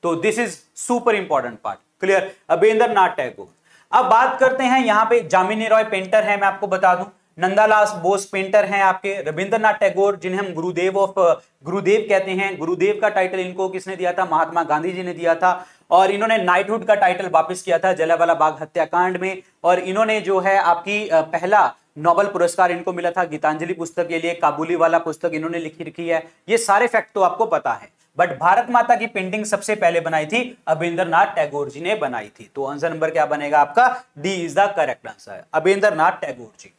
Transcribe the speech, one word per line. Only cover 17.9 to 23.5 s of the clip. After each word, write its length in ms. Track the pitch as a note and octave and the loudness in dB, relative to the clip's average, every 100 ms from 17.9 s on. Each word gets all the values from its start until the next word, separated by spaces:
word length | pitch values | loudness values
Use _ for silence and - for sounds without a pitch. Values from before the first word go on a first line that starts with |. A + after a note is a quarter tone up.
जलियांवाला 400 | F3+ D#3+ E3 E3+ | 0 0 2 2
बाग 240 | D#3 D#3 D3 | 2 2 0
हत्याकांड 560 | D#3 E3+ D#3 E3+ F#3 F3+ | -8 -4 -2 0 0 -2
में। 260 | F#3+ F#3+ _ _ | -6 -8 _ _
और 160 | E3 F3+ | 0 0
इन्होंने 420 | F#3 F#3+ A3 A3 | 0 0 0 0
जो 180 | F3+ F#3+ | 0 0
है 180 | F3+ G3 | 2 2
आपकी, 520 | E3+ G3+ G3 G#3 G#3+ | 2 0 0 -6 0
अ, 120 | A3 | 0
पहला 540 | D#3 E3 F3+ G#3 C#3+ - _ - | 0 -4 2 2 2 -2 _ -2
Nobel 300 | D#3+ E3+ G3+ | 2 2 2
पुरस्कार 440 | F#3 E3+ E3+ F3+ | 0 -2 2 0
इनको 220 | E3+ F3+ | 0 -6
मिला 180 | F3 F3 | -4 -4
था 120 | E3+ | -2
गीतांजलि 500 | F3 D3+ D3+ | -4 -2 -4